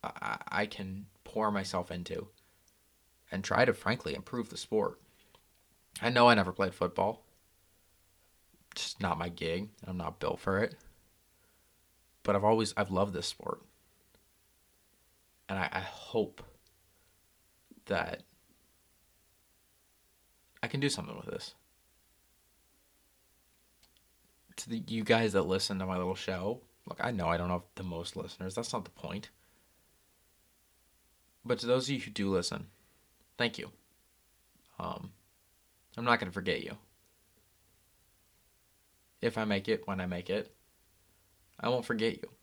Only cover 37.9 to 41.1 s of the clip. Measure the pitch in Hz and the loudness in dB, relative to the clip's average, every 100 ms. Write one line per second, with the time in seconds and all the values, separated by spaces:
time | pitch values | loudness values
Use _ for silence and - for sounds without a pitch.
37.9 | _ _ _ _ _ _ _ _ _ _ | _ _ _ _ _ _ _ _ _ _
38.9 | _ _ _ 95 - 107 101 101 107 - | _ _ _ -2 0 0 0 2 0 0
39.9 | 95 90 87 87 101 - - _ _ _ | -4 -2 -4 -2 -4 -4 -14 _ _ _
40.9 | _ _ | _ _